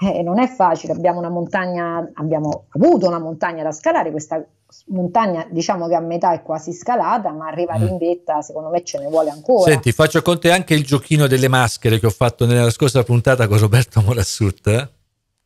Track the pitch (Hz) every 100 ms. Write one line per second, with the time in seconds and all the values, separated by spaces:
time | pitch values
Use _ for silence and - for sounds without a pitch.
0 | 190 165 170 202 247 - 180 156 160 156
1 | 175 175 170 175 170 196 180 175 170 170
2 | - - 156 156 151 - _ - 302 294
3 | 180 170 160 156 185 165 156 160 311 339
4 | 165 151 - 160 - _ _ _ - 185
5 | 180 226 214 165 160 170 170 190 170 170
6 | 165 175 180 165 - - - 175 - 240
7 | 170 226 185 156 156 156 175 170 - 185
8 | 165 175 - 151 151 156 156 175 175 143
9 | 143 160 151 151 151 247 175 143 123 -
10 | 156 165 175 170 170 180 175 156 135 143
11 | - 151 139 127 127 131 120 - 117 110
12 | 113 - 120 - 120 120 117 - 139 131
13 | 117 120 135 127 110 107 107 120 120 113
14 | 101 120 95 - 101 - - 113 139 _
15 | _ _ _ _